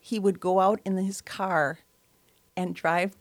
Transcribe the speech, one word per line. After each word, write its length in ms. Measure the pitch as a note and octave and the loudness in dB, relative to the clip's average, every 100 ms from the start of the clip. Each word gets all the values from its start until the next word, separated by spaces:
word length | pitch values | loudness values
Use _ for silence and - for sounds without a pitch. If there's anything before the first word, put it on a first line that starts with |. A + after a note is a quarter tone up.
he 180 | - A3 | -8 0
would 220 | G3 F#3 | 0 0
go 180 | F#3 F#3 | 0 4
out 220 | F#3+ G#3 | 4 2
in 140 | G3 F#3+ | -2 -2
his 240 | F#3+ G3 | -2 -6
car 580 | - - F#3+ E3+ C#3 E3 _ _ _ _ _ _ _ - | -12 -8 -2 0 0 -2 _ _ _ _ _ _ _ -6
and 180 | F3+ E3+ | -6 -2
drive 400 | E3 E3+ F#3+ - | 0 0 0 -6